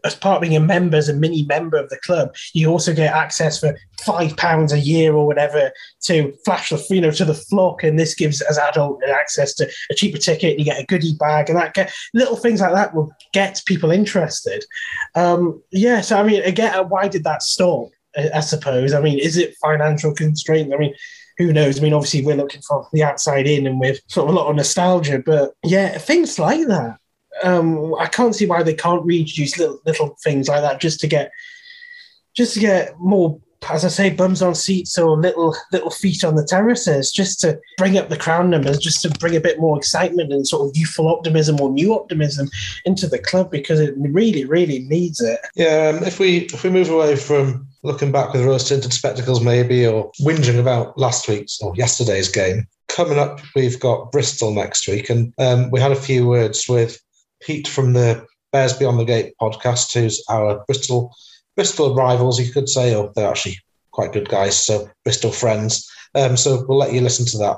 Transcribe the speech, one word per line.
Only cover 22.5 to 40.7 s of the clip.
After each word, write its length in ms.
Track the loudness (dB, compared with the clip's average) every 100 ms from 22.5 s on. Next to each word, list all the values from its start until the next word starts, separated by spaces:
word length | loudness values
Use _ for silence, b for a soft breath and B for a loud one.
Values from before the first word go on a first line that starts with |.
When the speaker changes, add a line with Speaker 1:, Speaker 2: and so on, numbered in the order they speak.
| -8 -4
Speaker 1:
from 180 | -6 -2
the 120 | 0
outside 420 | 0 0 0 0 2
in, 220 | 2 0
and 120 | 0
we're 180 | -2 -2 _
sort 200 | -2 2
of 60 |
a 40 | 2
lot 120 | 2
of 60 | 0
nostalgia, 680 | 0 0 2 2 0 -2
but 280 | 2 2 2 -2
yeah, 360 | 0 2 2 -4
things 400 | 0 2 2 0
like 280 | 0 0 2
that. 300 | 0 -2 -12 _ _ _ -4
Um, 520 | 2 2 2 0 -2 -2
I 120 | -2
can't 280 | 2 0 2
see 100 | 0
why 160 | 2
they 120 | 0
can't 320 | 0 0 0 2
reintroduce 520 | 0 0 -2 -4 0
little, 220 | -2 -2 -4
little 320 | -2 -4 -2
things 240 | -2 0 0
like 140 | 0
that 200 | 0 0
just 180 | -4 -2
to 80 | 0
get, 240 | 0 -2 B B B B B B B B B _ -2
just 180 | -2 2
to 40 |
get 400 | 2 2 0 -2
more, 400 | 2 4 2 -2 _ _ -6
as 160 | -2 -2
I 20 |
say, 220 | 2 0
bums 320 | 2 0 2
on 120 | 0
seats 440 | 0 -2 -2 -2 0
or 200 | 2 4
little, 380 | 2 2 0 -2 -4
little 180 | -4 -4
feet 340 | -2 -2 0
on 120 | 0 0
the 100 | 2
terraces, 640 | 2 2 0 0 0 0
just 280 | -2 -2 0
to 200 | -2 -2 B -2
bring 200 | 2 2
up 120 | 0
the 80 | -6
crowd 300 | -2 2 2
numbers, 300 | 2 2 0
just 220 | 0 -2
to 60 | -2
bring 240 | -2 0 2
a 60 |
bit 180 | 0 0
more 180 | 0 0
excitement 560 | -2 -2 0 0 0
and 120 | -2 -2
sort 240 | -2
of 80 | 0